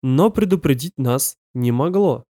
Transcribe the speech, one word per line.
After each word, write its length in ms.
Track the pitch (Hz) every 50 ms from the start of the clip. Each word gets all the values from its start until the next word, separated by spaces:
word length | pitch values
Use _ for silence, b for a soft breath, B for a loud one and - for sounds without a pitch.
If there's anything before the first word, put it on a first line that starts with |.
но 280 | - 131 131 139 185 220
предупредить 640 | 208 - 214 190 185 180 - 151 135 123 131 180 _
нас 400 | - 135 123 120 139 - - - _ _ _ _
не 180 | 127 120 120
могло. 520 | 117 120 139 170 185 196 202 185 123 117 - _ _